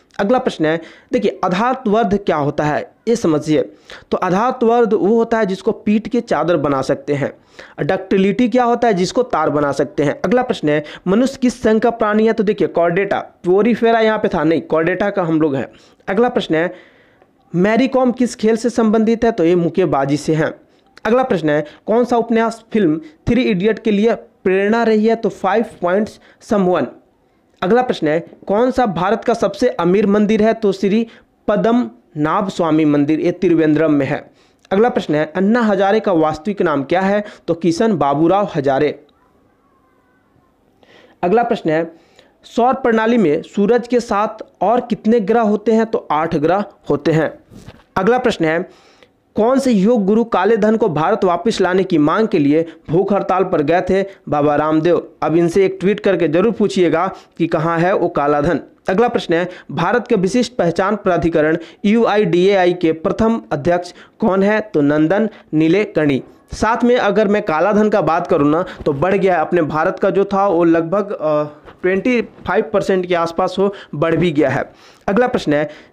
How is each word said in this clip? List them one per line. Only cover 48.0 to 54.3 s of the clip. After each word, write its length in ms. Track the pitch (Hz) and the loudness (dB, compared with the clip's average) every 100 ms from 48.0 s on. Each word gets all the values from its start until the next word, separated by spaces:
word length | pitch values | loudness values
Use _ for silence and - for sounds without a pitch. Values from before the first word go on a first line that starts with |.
| 190 247 | 0 0
प्रश्न 280 | 240 - 160 | 0 -2 -2
है, 480 | 165 185 - _ _ _ _ _ - | -2 -6 -14 _ _ _ _ _ -2
कौन 240 | 220 269 | 0 2
से 120 | 269 | 2
योग 340 | 214 190 240 190 | 2 2 2 2
गुरु 180 | 220 | 0
काले 340 | 233 190 196 226 | 0 0 2 2
धन 200 | 208 220 | 2 2
को 120 | 220 | 0
भारत 340 | 147 160 208 | 0 0 0
वापस 380 | 185 170 - - | 0 0 -2 0
लाने 220 | 180 185 | 0 0
की 140 | 185 165 | 0 2
मांग 300 | 147 185 220 | 2 2 0
के 120 | 180 | 0
लिए 260 | 139 151 165 - - | 2 2 0 -8 -4
भूख 240 | 156 196 | -2 0
हड़ताल 300 | 196 - 185 | 0 0 0
पर 180 | 185 170 | 0 0
गए 200 | 147 175 | 0 0
थे? 240 | 180 190 196 - | 0 -2 -2 -8
बाबा 260 | - | -4